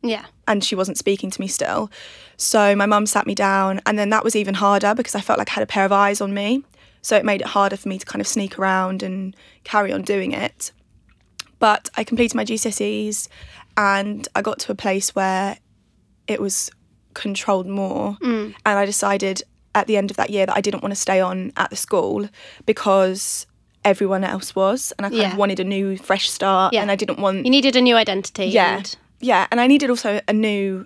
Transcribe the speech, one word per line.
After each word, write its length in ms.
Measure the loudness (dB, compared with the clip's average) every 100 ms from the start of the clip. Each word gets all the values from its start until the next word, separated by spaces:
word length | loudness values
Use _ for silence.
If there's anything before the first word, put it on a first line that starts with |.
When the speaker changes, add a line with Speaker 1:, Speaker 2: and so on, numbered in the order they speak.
Speaker 1:
Yeah. 220 | -4 -6 -8 _ 0
Speaker 2:
and 160 | 0
she 120 | 0
wasn't 240 | -2 -2 -2
speaking 320 | -2 -2 -4
to 100 | -8
me 60 | -6
still. 440 | -4 -2 -2 -4 -10 -20 -20 -20 _
So 400 | 0 4 4 4
my 80 |
mum 220 | 4 2 2
sat 200 | 0 0
me 80 |
down, 460 | 0 2 2 2 -2 -2
and 120 | -2
then 120 | 2
that 120 | 2
was 140 | 2 0
even 160 | 0
harder 380 | 0 4 4 2
because 200 | 0 -2
I 80 | -4
felt 160 | 0 0
like 100 | 0
I 40 |
had 80 | -2
a 40 | -2
pair 200 | 0 2
of 60 |
eyes 280 | 4 4 2
on 140 | -2
me. 280 | -2 0 -2 -4 _ _ _
So 160 | 2 2
it 80 |
made 160 | 4 0
it 60 | 0
harder 300 | 2 2 0
for 100 | -6
me 100 | -8
to 60 |
kind 160 | -8 -6
of 60 | -4
sneak 320 | -2 -4 -2
around 440 | 0 0 0 -4
and 320 | -6 -6 -8 -12 -20 _
carry 300 | -2 0 0
on 100 | -2
doing 300 | -2 -2 -2
it. 400 | -4 -6 _ -12 _ _ _ _ _ _ _ -20 _
But 300 | 2 2 -2 -8
I 80 |
completed 300 | -4 0 0
my 100 | 0
G 120 | -4 -2
C 100 | -4
S 120 | -2
Es, 460 | -4 -2 -4 -6 -8 -14 -20 -20 -6 0
and 500 | 2 2 -2 -6 -4
I 80 | -4
got 160 | -4 -6
to 140 | -6
a 20 |
place 400 | -4 -2 -2 -2
where 420 | -2 0 0 -2 -6 _ _ _ _ _ _ -6
it 100 | -4
was 320 | -2 -4 -6 _ _ _ _
controlled 520 | -10 -6 -6 0 0 0
more. 500 | -4 -4 -4 -4 -4
Speaker 1:
Mm. 320 | -4 -2 -4 -4 0
Speaker 2:
And 120 | 2
I 60 |
decided 580 | 0 0 0 0 -2 -4 -10 _ _ 0
at 100 | 2
the 100 | 0
end 140 | 0
of 60 | -2
that 120 | -2
year 140 | 0 0
that 80 | 2
I 40 |
didn't 220 | 0 -4
want 100 | -6
to 80 | -4
stay 200 | 0 2
on 300 | 2 -2 -8 -2
at 140 | -4
the 60 | -2
school 520 | -2 0 0 -2 -4 -10 -20 -12 -4
because 800 | -2 4 4 4 0 -4 -6 -8 _ _ _
everyone 380 | 0 2 2 0
else 320 | -2 -4 -6
was, 380 | 0 0 0 -4 -6
and 80 | -4
I 20 |
kind 120 | 0
Speaker 1:
Yeah. 100 | 0
Speaker 2:
of 40 | 2
wanted 220 | 0 0
a 40 |
new 320 | -2 -2 -2 -4
fresh 320 | 0 0 0
start, 420 | -2 2 4 4
Speaker 1:
Yeah. 80 | 2
Speaker 2:
and 80 | 0
I 60 | 0
didn't 220 | -2 0
want 260 | 0 0 4
Speaker 1:
You 40 |
needed 240 | 4 4
a 60 | 4
new 160 | 6 4
identity 480 | 4 -2 -6 -4 0
Speaker 2:
Yeah. 300 | 4 4 2
Speaker 1:
and 200 | -6 -14 _ _
Speaker 2:
Yeah, 260 | 2 2 4
and 80 | 2
I 60 | 6
needed 220 | 4 4
also 320 | 0 0 -2 0
a 40 |
new 500 | 0 0 0 -2 -4